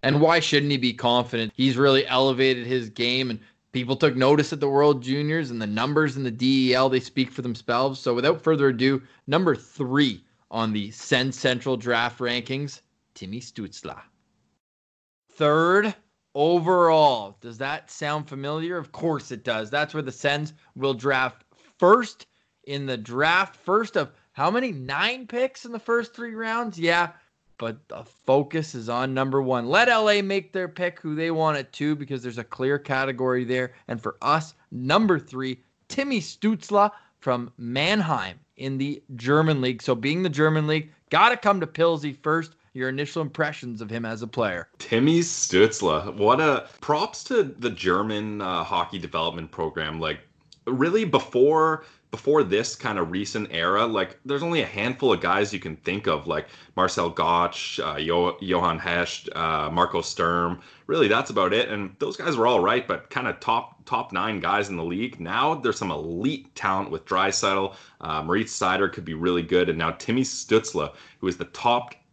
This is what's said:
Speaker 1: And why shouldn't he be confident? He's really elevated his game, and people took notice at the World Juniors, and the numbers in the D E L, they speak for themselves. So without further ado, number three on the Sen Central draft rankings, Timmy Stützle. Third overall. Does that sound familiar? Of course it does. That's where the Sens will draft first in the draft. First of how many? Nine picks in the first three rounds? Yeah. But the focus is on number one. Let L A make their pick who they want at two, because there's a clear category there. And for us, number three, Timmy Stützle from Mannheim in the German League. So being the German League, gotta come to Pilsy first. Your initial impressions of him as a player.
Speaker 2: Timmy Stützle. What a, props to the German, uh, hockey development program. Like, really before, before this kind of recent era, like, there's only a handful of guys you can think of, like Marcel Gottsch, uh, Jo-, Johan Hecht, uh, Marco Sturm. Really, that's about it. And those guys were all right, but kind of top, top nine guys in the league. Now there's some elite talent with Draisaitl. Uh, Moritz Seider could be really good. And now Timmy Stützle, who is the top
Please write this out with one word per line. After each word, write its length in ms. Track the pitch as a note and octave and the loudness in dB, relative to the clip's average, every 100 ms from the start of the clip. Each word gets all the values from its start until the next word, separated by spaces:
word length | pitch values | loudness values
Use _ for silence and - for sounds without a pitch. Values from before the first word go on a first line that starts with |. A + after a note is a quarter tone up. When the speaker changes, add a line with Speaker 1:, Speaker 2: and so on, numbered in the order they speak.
Speaker 1:
And 180 | B2+ C#3+ | 2 4
why 180 | D#3+ E3+ | 6 4
shouldn't 320 | - D3 C#3+ | 4 2 2
he 80 | C#3 | 0
be 140 | B2 | 0
confident? 600 | A#2 B2 A#2+ A#2+ A#2 A2 - | 0 2 2 0 -4 -4 0
He's 200 | C3 B2 | 0 4
really 300 | C#3 C3+ - | 4 4 2
elevated 580 | B2+ C3+ B2+ C3+ B2+ | 2 2 2 2 0
his 260 | A#2+ B2+ A2+ | -2 -4 -4
game, 380 | G#2+ A#2+ B2+ C3 | -4 -2 0 -2
and 120 | A2 - _ _ | -6 -10 _ _
people 240 | C3 B2 C3+ | -6 -4 2
took 180 | D3+ | 2
notice 380 | B2+ C3 D3 C#3+ | 4 4 4 2
at 80 | D#3 | 0
the 80 | C#3 | 0
World 340 | C#3 D3 C#3 | 4 4 4
Juniors, 480 | B2 C#3 D3 D#3+ C#3+ | 0 -2 -2 -2 -4
and 100 | A#2+ | -6
the 60 | G#2+ | -4
numbers 500 | G#2+ B2+ D3 D#3 C3+ | -2 0 2 0 0
in 60 | |
the 80 | C3 | -6
D 400 | A#2 B2+ C3+ B2+ | 0 2 4 4
E 40 | |
L, 140 | B2 C3+ | 4 4
they 120 | C3 | 2
speak 320 | B2+ - C3 | -2 -4 -4
for 100 | - | -4
themselves. 560 | B2 A#2 - A#2+ C3+ C3+ | -6 -8 -2 0 0 -2
So 160 | - | -2
without 260 | A#2+ C3+ D#3+ | 2 2 2
further 280 | - D#3 C#3 | 2 4 4
ado, 340 | A#2+ B2+ C3+ C3 _ - | 4 2 2 -4 _ -2
number 300 | D3 F3+ B2 | 2 2 0
three 680 | - - C3 C3+ C#3+ G2 _ _ _ | -4 -8 -2 2 2 0 _ _ _
on 240 | A2+ A2+ | -4 -2
the 200 | G#2+ G2+ | -2 -6
Sen 400 | A2+ - C3 C3 | -10 0 0 0
Central 440 | C3 C3+ B2 C3 B2+ | 0 0 0 -2 -4
draft 440 | A#2 A#2+ A#2+ A#2 | 0 0 0 -2
rankings, 600 | B2 A#2+ A2+ C3 C#3+ - _ _ _ | -4 -4 -4 -6 -6 -10 _ _ _
Timmy 260 | - F#2 A2 | -16 -12 -12
Stützle. 580 | A#2+ - G2+ - D#2 C2 - _ _ _ _ _ _ _ _ _ _ _ _ | -12 -12 -12 -12 -14 -14 -18 _ _ _ _ _ _ _ _ _ _ _ _
Third 600 | _ D3 D3+ E3 F#3+ G#3 G3+ _ _ _ C#3 | _ 4 4 4 4 2 -4 _ _ _ 0
overall. 1000 | D3+ F3 E3 F3+ E3+ D#3+ D3+ A#2+ G2+ G#2 | 2 4 4 4 6 8 6 4 -4 -14
Does 180 | A#2+ A2+ | -16 -8
that 320 | C3+ D#3 D#3 | -6 -6 -10
sound 380 | - D3+ D3+ D3 | -10 -4 -4 -6
familiar? 480 | C3+ C#3 D#3 E3 F3 | -10 -6 -6 -6 -8
Of 160 | C#3+ | -10
course 400 | - E3 D3+ - | -6 -2 -2 -6
it 100 | A#2+ | -10
does. 280 | B2 A2+ A2 | -4 -4 -2
That's 220 | C#3+ D3+ | -2 -2
where 120 | D#3 | -4
the 80 | C3 | -8
Sens 400 | B2+ C#3+ C#3+ D3+ - _ - | -4 -2 -2 -4 -12 _ -4
will 180 | C3+ | -2
draft 480 | B2+ B2+ C3 B2+ - _ _ _ _ | 0 0 2 0 -4 _ _ _ _
first 480 | F3+ A3+ A3+ - - _ _ _ | 6 6 4 -10 -20 _ _ _
in 220 | - C#3 C3+ | -10 -8 -6
the 120 | B2 | -6
draft. 580 | G#2+ A#2+ D3+ F3 F#3+ - | -6 0 2 2 0 -6
First 400 | - G3 A3 G#3+ | 0 0 0 -2
of 160 | G3 _ _ | -2 _ _
how 180 | - D3+ | -2 0
many? 180 | A3 B3+ | 0 -2
Nine 560 | D#3 B2+ C#3 G3+ B3+ B3 | -6 -6 -2 -2 -4 -8
picks 380 | A#3+ C4 C4 | -4 -4 -6
in 80 | A#3+ | -12
the 80 | A#3 | -12
first 340 | - A#3 A3+ | -2 -2 -2
three 200 | - A#3 | -10 -12
rounds? 440 | A3 A3+ A3+ A#3+ F3 | -8 -4 -4 -4 -2
Yeah. 320 | E3 E3+ E3+ - _ _ _ _ | 2 2 0 -4 _ _ _ _
But 300 | A#2 B2 _ | -8 -8 _
the 160 | - | -16
focus 720 | A#2 _ - C3+ C#3+ E3 D#3 | -16 _ 2 2 2 -4 -6
is 160 | B2+ A2+ | -8 -6
on 240 | A#2+ C3 | -4 -2
number 260 | C3 C3+ C3+ | 0 0 0
one. 260 | C3 B2+ A#2+ | 0 0 2
Let 220 | F#3 A#3+ | 4 4
L 220 | A3+ G#3+ | 4 4
A 100 | G#3 | 2
make 320 | G3 G3 F#3+ | 2 -4 -4
their 160 | F#3+ F3+ | -6 -6
pick 320 | D#3 F3+ F3 | -4 -6 -4
who 140 | E3 | -6
they 160 | D3+ E3 | -4 -2
want 260 | D#3+ D#3+ D3 | 0 0 0
at 160 | C3 | -6
two, 240 | - D3 D3+ | -4 -2 -2
because 260 | C#3 C3+ | -4 -6
there's 140 | B2 A#2 | -6 -8
a 80 | |
clear 340 | A2 - C3 C#3+ | -10 -2 0 0
category 680 | C#3+ C3+ C3+ B2 B2+ B2+ | 0 -2 0 -2 0 0
there. 280 | A#2+ B2+ B2+ - - | 0 -2 -2 -8 -10
And 100 | A#2+ | -8
for 200 | A2 - | -6 -6
us, 320 | B2+ D3+ D#3 - _ | 0 0 0 -16 _
number 480 | B2 B2+ E3+ A3 E3 | -8 2 2 4 2
three, 440 | - B2+ C3 B2+ _ _ _ | 0 -8 -8 -8 _ _ _
Timmy 320 | - C#4 B3+ | -6 -2 -2
Stützle 720 | D#3 - G#3+ G#3+ - G3+ G#3 - _ _ | -4 -4 -2 -2 0 2 2 0 _ _
from 300 | - B2 A#2+ - | -2 -2 -4 -12
Mannheim 840 | A#2+ B2+ D#3 G#3+ E3 C3+ F#2+ F2+ _ _ | -6 -2 0 2 2 0 -4 -10 _ _
in 180 | C3+ C3+ | -6 -4
the 260 | C#3 D3 _ | -4 -6 _
German 480 | B2+ A#2 D3 D#3 D3 | -8 2 4 4 2
League. 180 | B2+ A#2+ | 0 -2
So 140 | - | 0
being 280 | B2 C3 D#3+ | 0 0 0
the 60 | F#3 | -2
German 380 | C3+ D#3 D#3 D3+ | 2 2 4 0
League, 260 | D#3 D3+ _ _ | -2 -4 _ _
gotta 260 | D#3 A3 | 4 4
come 240 | B3 G#3 G3+ | 4 2 0
to 60 | D#3 | 0
Pilsy 480 | - E3 D#3+ D3 C3 | 2 2 2 -4 -6
first. 340 | D3+ D#3+ D#3 _ _ | -2 0 -2 _ _
Your 160 | C3 B2+ | -6 -4
initial 320 | C3+ C#3+ E3+ | -4 -4 -4
impressions 580 | D#3 C3+ D3+ D3 B2 A2 | -6 -2 -4 -4 -10 -10
of 80 | A2 | -8
him 160 | A2+ | -6
as 160 | A2+ A2 | -6 -8
a 60 | A#2 | -8
player. 420 | B2+ A2 F2 E2 _ | -2 -2 -2 -10 _
Speaker 2:
Timmy 440 | - A2+ C#3 E3 | -2 2 4 4
Stützle. 960 | E3+ - - F#2 A2 - F#2 D#2 G2+ | 2 -4 0 6 6 6 0 0 -2
What 280 | G#2 G#2 C3 | 2 4 4
a, 260 | D#3 C3 - - | 4 2 -2 -16
props 420 | - D3+ G#3+ - | -2 0 0 -6
to 180 | - B3 | -2 0
the 280 | D3+ F2+ A#2+ | 0 -2 -6
German, 720 | F#2 F#2 F2+ G#2 G#2 G#2+ G#2 | -2 0 2 0 -4 -4 -6
uh, 220 | F#2+ F2 | -4 -4
hockey 340 | E2 F2+ F2 G2 | -2 -2 -2 -6
development 520 | D#2+ E2 E2 E2+ D#2+ | -6 -4 -4 -4 -12
program. 480 | - D#2+ D#2 D#2 D#2+ | -6 -6 -4 -6 -4
Like, 220 | D#2+ D2+ _ _ _ - - | -6 -6 _ _ _ -12 -6
really 400 | B2+ D#3 G3+ G#3+ | 0 2 2 2
before, 800 | C3+ - B2 C3+ D#3 D#3+ D#3 - _ _ | 0 2 4 4 6 4 0 -6 _ _
before 320 | - - D3+ | -8 2 2
this 320 | G#2+ G2 A2+ | 4 0 -2
kind 240 | - - G2+ | -6 -4 -2
of 120 | E2 | -2
recent 380 | F2+ G2+ A2+ G#2+ | -2 -4 -6 -6
era, 360 | E2 E2+ G2+ A#2 | -2 0 2 0
like, 320 | G#2+ F#2 - | 0 -4 -6
there's 180 | - C#3+ | -6 -4
only 180 | E3+ E3+ | -2 -2
a 40 | G2+ | -2
handful 460 | G2+ A2+ B2+ C3 | -4 -4 0 2
of 80 | F#2 | 2
guys 320 | F2 F#2+ G#2 | 2 0 0
you 80 | G2+ | -4
can 160 | E2+ D#2 | -10 -8
think 300 | - F#2+ G#2 | -6 -4 -2
of, 200 | D#2 C#2+ | -4 -2
like 220 | D2+ - - - | -6 -6 -18 -10
Marcel 360 | - F#2 - E2+ | -2 0 0 -2
Gottsch, 680 | E2 E2 E2+ F2 - - - | 0 2 2 0 -4 -8 -6
uh, 160 | D2 D2 | -6 -4
Jo-, 380 | D#2 E2+ F2+ - | 0 2 0 -2
Johan 380 | F#2+ F2 F2 E2 | -2 0 2 0
Hecht, 500 | F2+ F2 E2+ - - - | -2 -2 -2 -6 -10 -6
uh, 340 | E2 D#2 D2+ | -2 -2 -2
Marco 320 | E2+ F#2 F2 | 0 2 0
Sturm. 580 | E2 - E2+ F2 F2 F2+ - - - | -6 -2 0 0 -2 -4 -12 -20 -4
Really, 220 | D#3 A#2 | 2 4
that's 220 | A2+ - | 2 0
about 220 | G#2+ F#2 | 0 2
it. 160 | G#2+ A#2+ | 2 0
And 260 | G#2 G2 G2 | -4 -8 -6
those 180 | - - | -6 -4
guys 200 | F3 C3+ | -4 2
were 100 | A2+ | 4
all 140 | A#2 | 4
right, 260 | F2+ B2 - | 4 2 0
but 240 | F2 - | -6 -4
kind 160 | - B2 | -4 -4
of 140 | - | -6
top, 440 | - A#2 - - - | -2 -2 -4 -18 -6
top 260 | A#2 - | -4 -4
nine 280 | F#2+ G#2 G#2 | -4 -4 -2
guys 280 | E2+ G#2 G2 | -2 -2 -2
in 80 | F2+ | -4
the 80 | |
league. 360 | E2 F2+ B2 - | -4 -4 -6 -8
Now 340 | E2+ G#2 C#3+ | -6 -2 0
there's 240 | D#3+ A#2+ G#2 | 0 -2 -2
some 120 | G2 | -4
elite 640 | D2+ D#2 E2+ A#2+ C#3+ - | -6 -6 -4 -4 -4 -10
talent 360 | - G#2 F#2+ G2 | -6 -2 -2 -4
with 160 | D#2+ - | -8 -4
Draisaitl. 680 | F#2 G2 G2 G2+ G2 F#2+ - - _ | 0 0 0 0 0 -2 -8 -20 _
Uh, 220 | D#2+ D#2 | -8 -6
Moritz 360 | D#2 F#2+ A2 - | -2 -2 -2 -2
Seider 340 | F#2+ F#2+ G2 | -2 0 0
could 120 | - | -2
be 100 | E2 | -10
really 280 | D#2+ F2 F2 | -2 0 0
good. 260 | E2 F2+ F2 | 2 2 2
And 100 | D#2+ | 0
now 140 | E2 | -2
Timmy 300 | E2+ - A#2+ | -4 -4 -2
Stützle, 720 | C3 - - A2+ - F2 D2 - - _ | -2 -6 2 0 2 -4 -6 -8 -20 _
who 80 | F#2 | -6
is 80 | F2 | -4
the 100 | E2+ | -8
top 480 | - A#2+ A#2+ A#2+ - _ | -4 0 0 -2 -18 _